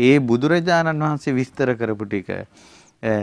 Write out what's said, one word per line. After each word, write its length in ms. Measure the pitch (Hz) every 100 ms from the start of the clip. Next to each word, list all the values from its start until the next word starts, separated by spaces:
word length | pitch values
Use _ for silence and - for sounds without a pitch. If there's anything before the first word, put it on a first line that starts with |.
ඒ 180 | 123 143
බුදුරජාණන් 840 | 127 117 147 170 170 170 165 156
වහන්සේ 300 | 151 147 -
විස්තර 400 | 127 127 - 131
කරපු 320 | 113 113 104 104
ටික, 240 | 104 95
අ, 840 | 95 98 - - - _ _ 117 107